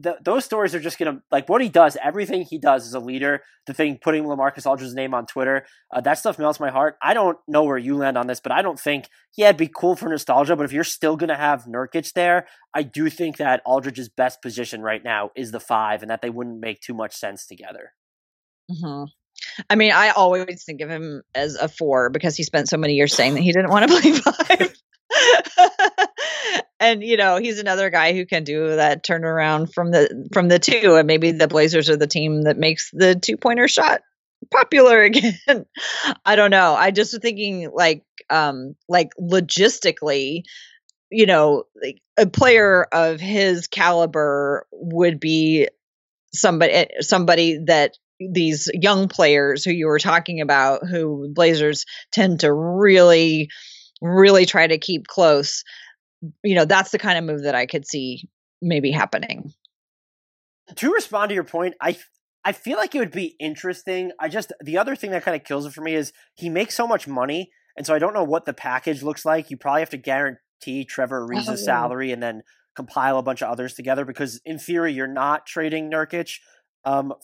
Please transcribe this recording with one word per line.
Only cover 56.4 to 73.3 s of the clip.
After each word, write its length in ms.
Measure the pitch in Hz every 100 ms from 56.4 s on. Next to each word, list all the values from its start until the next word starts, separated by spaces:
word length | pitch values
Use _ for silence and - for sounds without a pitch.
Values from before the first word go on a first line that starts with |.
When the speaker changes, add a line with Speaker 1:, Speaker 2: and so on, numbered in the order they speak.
Speaker 2:
you 100 | 208
know, 120 | 180 156
that's 260 | 190 196
the 80 | 214
kind 180 | 208 170
of 60 |
move 200 | 160 147
that 120 | 143 123
I 100 | 127
could 220 | 147 -
see 400 | 147 127 120 - _ _ _
maybe 300 | 175 151 135
happening. 640 | 147 - - - - 151 _ _ _ _ _ _ _ _ _ _ _ _ -
Speaker 1:
To 160 | 269
respond 360 | 427 - 202 208
to 40 | 190
your 100 | 143
point, 300 | 170 180 -
I, 160 | 165 170 _ _ _ _
I 80 | 196
feel 260 | 196 226 -
like 160 | 392
it 60 | 285
would 120 | 190
be 260 | 180 165 _
interesting. 720 | 156 151 185 175 - 185 180 -
I 80 | 160
just, 240 | 208 - -
the 160 | 147 175
other 200 | 226 269
thing 140 | 202
that 120 | 180
kinda 160 | 185 156
kills 260 | - 143 143
it 60 |
for 80 | 151
me 140 | 160 156
is 160 | 143 _ _ _
he 140 | 170
makes 260 | 165 226 -
so 100 | 233
much 220 | 196 143
money, 440 | 131 131 165 185 _ _ -
and 80 | 151
so 100 | 151
I 40 |
don't 140 | 180
know 120 | 208 151
what 200 | 165 147
the 80 |
package 480 | - 131 127 165 139
looks 220 | 147 143
like. 260 | 156 160 147
You 60 | 135
probably 240 | 135 147
have 100 | 160
to 60 | 131
guarantee 840 | 135 135 139 120 _ _ 135 135
Trevor 420 | 131 - 123 127 117
Ariza's 220 | 120 -
Speaker 2:
Oh. 60 | -
Speaker 1:
salary 560 | - 120 123 127 131
and 100 | 120
then 200 | 120 110 _ _ _ -
compile 420 | 123 139 135 131
a 60 |
bunch 180 | 131